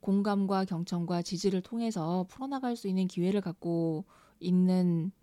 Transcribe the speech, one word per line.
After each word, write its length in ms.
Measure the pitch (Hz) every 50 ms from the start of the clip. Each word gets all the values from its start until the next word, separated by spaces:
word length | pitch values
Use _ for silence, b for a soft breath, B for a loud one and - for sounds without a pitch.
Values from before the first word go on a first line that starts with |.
공감과 640 | - - 196 196 202 214 202 202 196 190 196 190 190
경청과 560 | 190 196 160 170 - - 175 170 165 180 175
지지를 400 | 170 - - 170 - 196 185 185
통해서 640 | 180 - - 226 233 226 220 202 156 160 175 185 180 185
풀어나갈 480 | - - 262 277 285 269 262 247 240
수 120 | 233 - 202
있는 200 | 185 185 190 180
기회를 320 | - - 175 180 196 208
갖고 640 | 196 180 170 _ - 170 170 165 165 165 160 156 185 b b b b b b b
있는 720 | - 175 180 180 180 185 185 185 180 175 170 165 160 185 - _